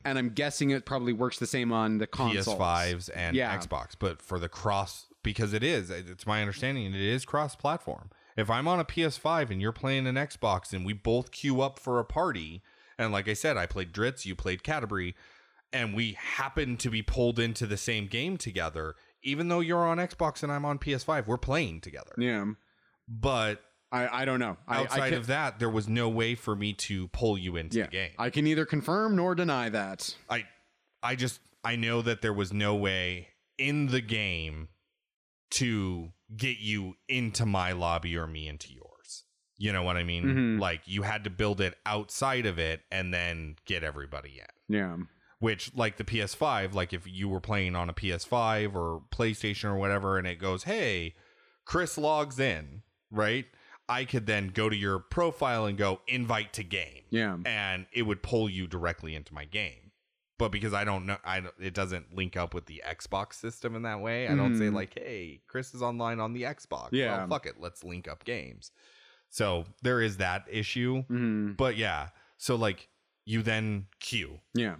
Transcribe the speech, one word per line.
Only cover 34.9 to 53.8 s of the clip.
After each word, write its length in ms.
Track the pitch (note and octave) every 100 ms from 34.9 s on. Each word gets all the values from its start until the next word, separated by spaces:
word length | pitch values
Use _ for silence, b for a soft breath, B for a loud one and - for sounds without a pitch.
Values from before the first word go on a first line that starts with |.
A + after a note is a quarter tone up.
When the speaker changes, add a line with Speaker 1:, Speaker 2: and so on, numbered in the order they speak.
| _ _ _ _ _ -
Speaker 2:
to 600 | - B2 A2 F#2+ F2 E2 - - G#2+
get 220 | C3 A#2
you 360 | G#2+ G#2+ F#2 F2+ -
into 380 | B2+ A#2+ G2+ A2+
my 260 | G2 F2+
lobby 440 | F2+ E2+ E2+ E2+ E2+
or 100 | D#2+
me 220 | D#2 D#2
into 240 | D2 -
yours. 520 | B1+ - - - - - _ _ -
You 140 | G#2
know 100 | G2
what 140 | F2+ F2
I 60 |
mean? 200 | F2 E2+
Speaker 1:
Mm-hmm. 340 | C3+ C3 A#2+ A2
Speaker 2:
Like, 240 | F#2+ E2 -
you 160 | G2
had 220 | G2+ G#2+
to 60 | G#2
build 300 | F#2 G#2+ G2
it 160 | F#2+ - -
outside 600 | G#2+ G#2 - C#3 B2+ A2+
of 120 | E2+
it 220 | D#2+ D#2+ -
and 220 | F#2+ F#2
then 440 | F2+ F2 E2 D#2 D2+
get 200 | - F2+
everybody 560 | D#2 D2 C#2 C#2 C#2+ C2+
in. 340 | G1+ - -
Speaker 1:
Yeah. 220 | G#2 F#2+ F2 F2 b b b
Speaker 2:
Which, 360 | A2+ G#2 -
like 220 | B2+ A2+ -
the 80 |
P 160 | A2 A#2
S 140 | G2+
five, 380 | - D3+ A#2 F#2+
like, 180 | G2 F2+
if 100 | F2+ F#2
you 220 | F#2 G2
were 120 | F#2+
playing 340 | G2 G#2 F#2
on 160 | F2+ F2
a 20 |
P 200 | E2+ F#2+
S 120 | E2+
five 520 | - B2 A2+ A2 G#2 F#2+
or 260 | E2+ E2 -
PlayStation 520 | - A#2 G#2+ G#2+ G2+
or 120 | G#2 G2
whatever, 400 | G2 G2+ G2 F#2+
and 80 | F2+
it 100 | E2+
goes, 260 | F#2+ F#2
"Hey, 540 | F3 A3 C#3 F#2 E2 - b b b b
Chris 340 | - F3 E3+ -
logs 400 | D3+ D3+ D3 B2+
in," 440 | C3+ E2 D2+ F2+ - _ -
right? 360 | G#2 G#2 B2 B2+ B B B